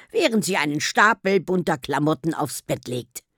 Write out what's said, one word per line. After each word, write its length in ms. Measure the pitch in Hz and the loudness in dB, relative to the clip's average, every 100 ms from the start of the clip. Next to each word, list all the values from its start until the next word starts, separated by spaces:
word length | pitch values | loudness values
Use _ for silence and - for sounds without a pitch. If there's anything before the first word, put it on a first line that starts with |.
| - | -8
während 320 | 453 320 220 | 0 2 2
sie 140 | 190 185 | 0 -2
einen 240 | 147 147 | -2 -2
Stapel 580 | - - 214 226 190 196 | -2 4 4 4 0 0
bunter 380 | 151 180 175 151 | 0 -2 0 -2
Klamotten 560 | - 143 147 156 165 | -2 0 0 0 -2
aufs 280 | 151 135 - | -4 -4 -6
Bett 260 | - 131 123 | -8 -8 -6
legt. 360 | 123 113 - _ | -10 -10 -18 _